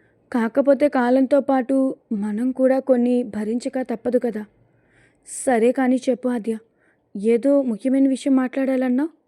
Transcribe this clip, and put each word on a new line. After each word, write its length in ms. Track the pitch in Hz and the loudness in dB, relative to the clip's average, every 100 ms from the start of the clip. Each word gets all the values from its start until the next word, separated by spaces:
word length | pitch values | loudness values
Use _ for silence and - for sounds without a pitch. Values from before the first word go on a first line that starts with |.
| _ _ - | _ _ -6
కాకపోతే 560 | 247 226 277 269 254 294 | -2 -2 0 2 2 2
కాలంతో 520 | 262 240 262 262 285 | 0 2 2 2 2
పాటు 560 | 277 269 240 269 262 - - | 2 0 0 0 0 -4 -8
మనం 380 | 208 208 208 254 | -6 -4 -4 -4
కూడా 280 | 254 262 262 | 0 2 2
కొన్ని 440 | 262 247 240 247 | 2 2 2 0
భరించక 580 | 233 208 214 240 269 262 | -2 -6 -4 -4 -4 -6
తప్పదు 380 | 254 220 240 240 | -6 -6 -2 -2
కదా." 260 | 240 214 208 _ _ _ _ _ _ _ - | -2 -6 -12 _ _ _ _ _ _ _ -18
"సరే 460 | - 277 233 233 | -8 -2 2 2
కానీ 240 | 254 254 254 262 | 2 0 0 0
చెప్పు 180 | 240 254 | -2 -2
ఆద్య, 300 | 247 220 220 _ _ _ _ _ 202 | -4 -4 -8 _ _ _ _ _ -4
ఏదో 460 | 214 233 269 285 | 0 2 2 2
ముఖ్యమైన 460 | 254 208 262 269 277 | 0 -2 0 2 2
విషయం 280 | 254 285 262 | 0 0 0
మాట్లాడాలన్నావు?" 720 | 254 269 262 262 254 247 320 _ | 0 -2 -2 0 0 0 -2 _